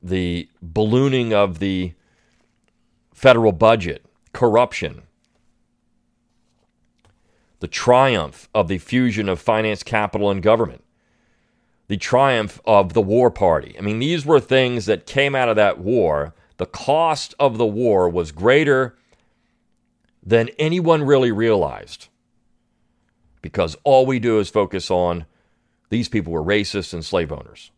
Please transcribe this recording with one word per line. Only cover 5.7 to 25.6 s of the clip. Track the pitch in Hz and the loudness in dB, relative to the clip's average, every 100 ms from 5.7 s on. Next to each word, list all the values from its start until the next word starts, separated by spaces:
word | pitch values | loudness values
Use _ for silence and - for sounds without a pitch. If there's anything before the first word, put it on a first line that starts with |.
| _ _ _ _ _ _ _ _ _ _ _ _ _ _ _ _ _ _ _ | _ _ _ _ _ _ _ _ _ _ _ _ _ _ _ _ _ _ _
the | 90 | -12
triumph | - - 123 135 110 76 - - | -6 2 4 4 2 -4 -10 -4
of | 110 85 | -2 0
the | 92 | -2
fusion | - 123 127 104 101 | -4 -2 0 -2 -4
of | 90 | -4
finance, | - 110 110 104 | -2 0 0 -4
capital, | - 110 104 104 101 | -4 -4 -4 -2 -4
and | 98 | -2
government, | 101 113 107 - _ _ _ _ _ _ _ _ _ _ _ | 2 2 0 -8 _ _ _ _ _ _ _ _ _ _ _
the | 101 | -8
triumph | - 123 139 123 104 - - | -2 2 2 2 -2 -6 2
of | 104 92 | 2 4
the | 117 | 0
war | 98 113 123 | 0 2 2
party. | - 95 78 - - | 2 0 0 -2 -10
I | |
mean, | 101 107 | -8 -4
these | 135 170 143 | -2 -4 2
were | 156 | 2
things | 113 135 127 123 101 | 4 0 2 -2 -2
that | 98 - | -4 -2
came | 139 139 135 | -2 0 0
out | 120 | 0
of | 107 | 2
that | 104 - | 2 0
war. | 90 123 87 73 73 - _ _ | -2 0 0 0 -4 -10 _ _
The | 90 | -12
cost | - - 151 165 151 - - | -10 -2 0 0 -2 -8 -2
of | 139 110 | -2 0
the | 117 | -2
war | 104 123 98 90 | 0 0 2 2
was | 87 82 | 0 -6
greater | 73 101 135 151 135 127 _ _ _ _ _ _ _ _ _ _ _ _ _ | -2 2 2 4 0 0 _ _ _ _ _ _ _ _ _ _ _ _ _
than | 92 113 117 - | 0 0 0 -4
anyone | 156 180 165 160 | -2 -2 0 0
really | 139 139 127 | 4 2 2
realized | 104 113 104 78 53 50 - - _ _ _ _ _ _ _ _ _ _ _ _ _ | 0 2 2 0 -4 -16 -20 -20 _ _ _ _ _ _ _ _ _ _ _ _ _
because | 80 - 90 151 - | -12 -4 -4 -4 2
all | 131 131 | 4 4
we | 131 | 0
do | 117 110 | 0 0
is | 98 | 0
focus | 107 98 95 - | -2 -2 -4 -2
on | 90 87 85 80 _ _ _ | 0 0 -4 -10 _ _ _